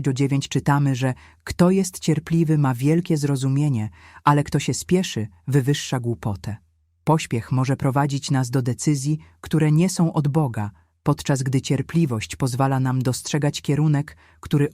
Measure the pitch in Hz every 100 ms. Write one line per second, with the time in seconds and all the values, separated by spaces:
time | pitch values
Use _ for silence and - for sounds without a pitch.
0 | 139 127 135 135 - 139 - 143 139 123
1 | 131 123 - _ - - 180 190 190 -
2 | - 151 - 165 156 151 135 120 143 165
3 | 175 156 143 139 135 139 151 117 107 -
4 | - - 147 147 143 147 - 123 - 180
5 | 180 117 107 - - 139 127 143 - 127
6 | 117 113 110 98 - 104 _ _ _ _
7 | - 156 - 117 - 131 131 135 139 135
8 | 143 139 - 131 123 135 123 117 160 143
9 | 139 156 - _ - 156 151 151 185 -
10 | 160 156 143 160 139 110 101 - _ _
11 | - 147 - 135 131 131 - 135 - 170
12 | 151 110 - - 131 123 135 131 131 131
13 | 127 123 - 151 143 - - 143 156 143
14 | 147 - _ _ - 147 143